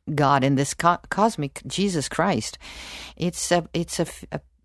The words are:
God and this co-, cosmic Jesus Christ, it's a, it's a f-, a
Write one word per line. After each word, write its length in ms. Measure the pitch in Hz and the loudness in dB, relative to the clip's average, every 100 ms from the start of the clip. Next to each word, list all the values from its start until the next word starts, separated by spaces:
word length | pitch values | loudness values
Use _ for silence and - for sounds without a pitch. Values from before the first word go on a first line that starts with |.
| - | -6
God 300 | 151 143 139 | 2 4 4
and 120 | 135 135 | 4 2
this 200 | 139 - | 0 2
co-, 240 | 170 175 - | 2 2 0
cosmic 540 | - 220 220 143 - - | 2 2 2 -6 -8 -8
Jesus 420 | - 196 170 131 | -2 0 0 -2
Christ, 520 | - 180 135 - - - - - - - - | 0 0 0 -2 -8 -16 -16 -16 -16 -16 -6
it's 360 | 175 - - | -4 -2 2
a, 160 | 175 165 | 2 2
it's 240 | - 170 - | -4 -4 -2
a 60 | |
f-, 220 | 165 - - | -4 -6 -10
a 100 | 147 - _ | -12 -12 _